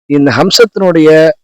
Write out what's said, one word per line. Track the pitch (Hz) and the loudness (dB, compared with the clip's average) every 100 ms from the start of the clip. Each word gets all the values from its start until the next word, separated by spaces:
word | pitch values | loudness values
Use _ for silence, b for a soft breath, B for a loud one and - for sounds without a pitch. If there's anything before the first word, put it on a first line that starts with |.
| - | -6
இந்த | 143 139 127 | -2 -2 -2
ஹம்சத்தினுடைய | 190 - 226 196 185 165 156 156 160 - | -4 -2 -2 0 -2 2 2 2 0 -4